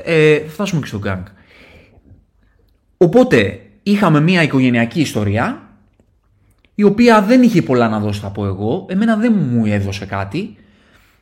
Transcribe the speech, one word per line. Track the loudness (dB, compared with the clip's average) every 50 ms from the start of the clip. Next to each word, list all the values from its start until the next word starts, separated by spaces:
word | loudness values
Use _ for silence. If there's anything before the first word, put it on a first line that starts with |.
| -8
Ε, | -4 0 2 2 2 2
ε, | 0 -2
θα | -6
φτάσουμε | -10 -8 -8 -4 -4 -6
και | -6
στον | -6 -8 -8 -6
Kang. | -6 -8 -8 -10 -14 -20 _ _ _ _ _ -20 -20 -20 -20 -20 _ _ _ _ _ -20 _ _ _ _ _ _ _ _ _ _ _ _ _ _ _ _
Οπότε, | 0 2 4 4 4 4 4 4 2 2 2 -2 -8 -16 -20 _ _ -4
είχαμε | -2 0 2 2 2 2 2
μια | 2 2 2 2 2
οικογενειακή | 0 0 2 2 2 2 0 -2 -2 -2 -2
ιστορία, | -4 -2 -2 -4 -2 -2 -2 -2 -2 -4 -6 -8 -14 -20 _ _ _ _ _ _ _ _ _ _ _ _ _ _ _ _ _ _ _ _ _
η | 0 2
οποία | 2 4 4 4 4 4 4 4
δεν | 4 4 4 4
είχε | 4 2 2 0
πολλά | 0 0 0 0 0
να | 0 -2
δώσει, | -4 -4 -4 -6
θα | -8 -10
πω | -8 -6 -4
εγώ. | -4 -4 -4 -4 -4 -4 -6 -6 -6
Εμένα | -4 -2 0 0 0
δεν | 0 0 0 0
μου | 0 0 0 0 0 0
έδωσε | 0 -2 -2 -2 -4 -6 -8 -10
κάτι. | -8 -8 -8 -6 -6 -8 -8 -10 -10 -14 _ _ _ _ _ _ _ _ _ _ _ _ _